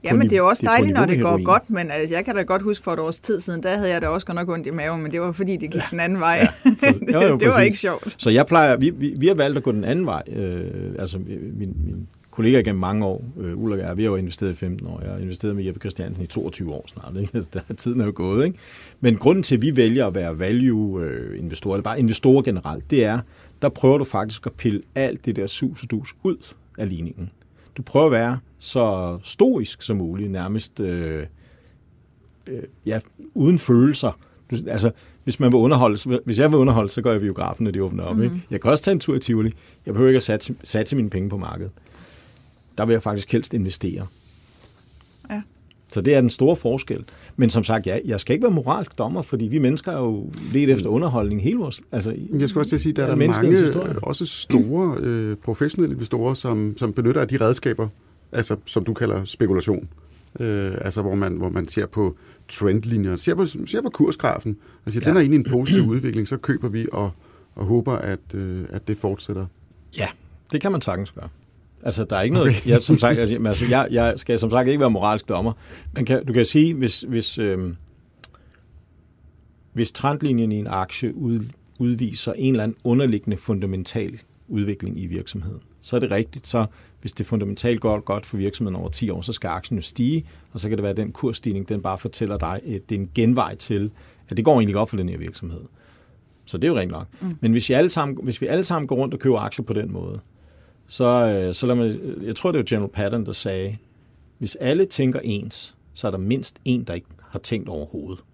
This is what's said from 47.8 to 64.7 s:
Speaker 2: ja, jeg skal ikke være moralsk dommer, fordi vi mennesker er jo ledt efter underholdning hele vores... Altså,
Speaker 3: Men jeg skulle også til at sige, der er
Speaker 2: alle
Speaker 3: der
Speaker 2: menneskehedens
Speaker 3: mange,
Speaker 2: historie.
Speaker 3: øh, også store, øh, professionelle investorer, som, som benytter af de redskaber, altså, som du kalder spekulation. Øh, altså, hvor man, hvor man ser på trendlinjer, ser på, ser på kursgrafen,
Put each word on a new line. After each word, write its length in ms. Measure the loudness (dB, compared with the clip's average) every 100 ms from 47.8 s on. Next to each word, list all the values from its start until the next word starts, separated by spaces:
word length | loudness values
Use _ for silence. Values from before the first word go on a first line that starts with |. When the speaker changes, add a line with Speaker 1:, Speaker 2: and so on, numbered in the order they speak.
| 0
Speaker 2:
ja, 120 | -4 -2
jeg 140 | -6
skal 140 | 0
ikke 100 | 2
være 80 | 4
moralsk 440 | 2 0 -2 -2 -4
dommer, 240 | -4 -4
fordi 240 | -4 -4 -2
vi 100 | 2
mennesker 320 | 2 0 -4
er 60 | -4
jo 340 | -2 -2 -6 -12 -2
ledt 180 | 2 4
efter 200 | 4 4
underholdning 540 | 0 2 0 0 0
hele 140 | 0 0
vores... 240 | -4 -8 -8
Altså, 240 | -4 -4 -6 -4
Speaker 3:
Men 120 | -2
jeg 80 | 0
skulle 120 | 0
også 80 | 0
til 60 | 0
at 60 |
sige, 120 | 0
der 80 | 0
er 40 | 0
Speaker 2:
alle 60 |
Speaker 3:
der 60 | 4
Speaker 2:
menneskehedens 420 | 4 4 6 6
Speaker 3:
mange, 80 | 4
Speaker 2:
historie. 240 | 2 -2
Speaker 3:
øh, 60 | -4
også 220 | -6 -6 -6
store, 720 | -8 2 2 4 0 0 0
øh, 360 | -2 -2 -2 -4
professionelle 560 | -4 -2 -2 0 -2 -2
investorer, 380 | -4 -2 -2
som, 440 | -2 -2 0 -2 -2
som 160 | -4
benytter 280 | 0 2 2
af 60 | 0
de 100 | 2
redskaber, 460 | 2 2 0 -2 -4 -6 _ _ _
altså, 240 | -4 -2 -4 -2
som 180 | -2
du 100 | -2
kalder 320 | -2 -2 -2 -4
spekulation. 640 | -2 2 2 2 -2 -4 -18 -20 -20 _ -8
Øh, 340 | -4 -2 -4 -4
altså, 200 | -4 -2
hvor 140 | -2 0
man, 180 | -2 -2
hvor 120 | -2
man 180 | -4 -4
ser 180 | -4 -4
på 300 | -2 -2 -4 -18 -20 -16
trendlinjer, 640 | -2 0 2 0 -2 0 -2
ser 200 | -2 0
på, 100 | 0
ser 360 | -2 -6 -4
på 80 | -4
kursgrafen, 680 | 2 0 2 -2 -2 -4 -8 -12